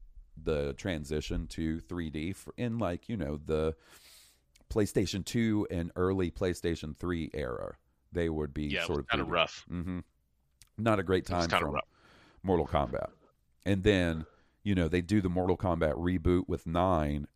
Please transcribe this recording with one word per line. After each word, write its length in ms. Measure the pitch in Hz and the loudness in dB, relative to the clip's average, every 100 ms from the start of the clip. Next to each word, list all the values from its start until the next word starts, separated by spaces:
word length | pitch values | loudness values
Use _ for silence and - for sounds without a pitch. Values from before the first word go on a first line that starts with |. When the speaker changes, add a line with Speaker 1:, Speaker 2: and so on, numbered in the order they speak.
| - - - - | -20 -20 -20 -8
Speaker 1:
the 380 | 80 76 71 | -2 0 0
transition 720 | 69 101 78 71 76 - 87 85 | -4 -4 -4 -2 -4 -2 -4 -4
to 320 | - 80 80 | -4 -2 -4
three 300 | - 87 82 | -6 -6 -6
D 220 | 76 82 | -4 -6
for, 220 | 98 - - | -8 -12 -6
in, 220 | 123 117 | -4 -2
like, 300 | 95 87 - | -2 -4 -6
you 80 | 113 | -6
know, 220 | 71 76 | -4 -4
the 380 | 78 78 78 - - - - - - _ _ _ - | -2 0 0 -2 -10 -20 -20 -20 -20 _ _ _ -4
PlayStation 540 | 110 104 - 92 98 | 0 0 2 0 -2
two 420 | - 117 113 104 101 | -2 0 2 2 0
and 220 | 87 85 - | -4 -4 0
early 340 | 92 95 87 | 0 2 0
PlayStation 640 | - 92 85 87 82 80 71 | 0 -2 0 -2 -2 -6 -6
three 340 | 90 87 76 | -4 -2 -4
era. 420 | - 65 60 50 50 _ _ _ | -4 -4 -6 -8 -12 _ _ _
They 160 | 87 85 | -2 -2
would 240 | 78 73 | 0 -4
be 220 | 71 73 92 | -4 -2 -2
Speaker 2:
Yeah, 80 | |
it 40 | 87 | -2
Speaker 1:
sort 120 | 73 | -2
Speaker 2:
was 0 | |
Speaker 1:
of 60 | 65 | 0
Speaker 2:
kinda 140 | 117 | -2
Speaker 1:
three 80 | 82 | 0
D. 0 | |
Speaker 2:
rough. 340 | 85 80 - - | 2 2 -2 -10
Speaker 1:
Mm-hmm. 300 | 87 85 90 - _ _ _ _ _ - - | -8 -6 -8 -10 _ _ _ _ _ -16 -2
Not 220 | 110 104 | 2 2
a 40 | |
great 240 | 90 92 - | 4 2 2
Speaker 2:
It 60 | 87 | 0
was 100 | 85 | 2
Speaker 1:
time 0 | |
Speaker 2:
kinda 200 | 90 80 | 2 2
Speaker 1:
for 0 | |
Speaker 2:
rough. 180 | 73 - _ - - - _ | -2 -6 _ -20 -20 -20 _
Speaker 1:
Mortal 240 | 92 87 73 | 2 2 4
Kombat. 440 | 78 64 - - - _ _ _ _ 92 | 0 0 -2 -6 -10 _ _ _ _ 0
And 180 | 98 | 2
then, 420 | 101 95 87 80 80 _ _ _ | 6 4 4 0 -6 _ _ _
you 100 | 104 | 0
know, 140 | 92 80 | 2 4
they 140 | 90 | 2
do 180 | 87 107 | 2 2
the 60 | 92 | 2
Mortal 260 | 87 90 87 | 2 2 2
Kombat 380 | 95 82 78 64 | 2 2 2 2
reboot 520 | 87 90 85 90 - | 0 2 4 4 2
with 180 | 82 - | -4 -2
nine, 600 | 85 92 82 73 73 71 | 2 4 4 2 0 -4